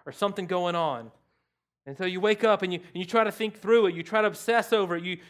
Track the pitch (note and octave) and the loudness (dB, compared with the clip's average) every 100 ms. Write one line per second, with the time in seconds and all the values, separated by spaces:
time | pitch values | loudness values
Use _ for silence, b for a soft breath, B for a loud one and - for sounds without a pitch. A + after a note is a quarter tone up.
0 | C#3 - G3+ G3+ F3+ F3+ F3 E3+ D#3 A#2+ | -16 -4 -4 -2 -4 -2 -2 0 -2 -4
1 | A2+ - _ _ _ _ _ _ C#3 C#3 | -10 -20 _ _ _ _ _ _ -14 -6
2 | F#3 F#3 G#3 G#3+ A3 G3 F#3 F3 - F3 | -4 0 2 4 4 2 0 -4 -8 -10
3 | F3+ A3+ G#3+ - G#3+ - G3+ A#3 G3 E3 | -2 0 0 -2 -6 -4 2 4 4 0
4 | E3 G#3+ G#3 D#3+ - A#3 - A3 F#3 E3+ | -2 0 0 0 0 0 2 2 0 -4
5 | F3+ - | -6 -8